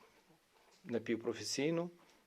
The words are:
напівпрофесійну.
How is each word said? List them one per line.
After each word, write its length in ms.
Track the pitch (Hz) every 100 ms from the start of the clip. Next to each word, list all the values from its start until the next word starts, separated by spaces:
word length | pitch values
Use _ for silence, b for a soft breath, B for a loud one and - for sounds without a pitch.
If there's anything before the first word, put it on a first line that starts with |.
| b b b - _ - - - -
напівпрофесійну. 1040 | 117 113 113 120 107 - - 147 165 175 - b b